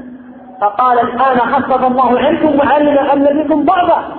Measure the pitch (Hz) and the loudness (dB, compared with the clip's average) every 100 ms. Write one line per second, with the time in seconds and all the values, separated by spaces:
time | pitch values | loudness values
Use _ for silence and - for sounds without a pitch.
0 | - - - - - - 208 202 254 240 | -18 -20 -20 -20 -20 -4 -4 0 0 2
1 | 240 240 269 254 233 262 262 254 254 247 | 0 0 0 0 0 -2 -2 0 0 0
2 | 247 240 262 320 311 285 285 294 294 277 | 2 2 0 0 0 0 2 2 2 2
3 | 269 277 285 294 285 302 277 370 349 285 | 0 2 2 0 0 0 0 0 2 0
4 | - | -2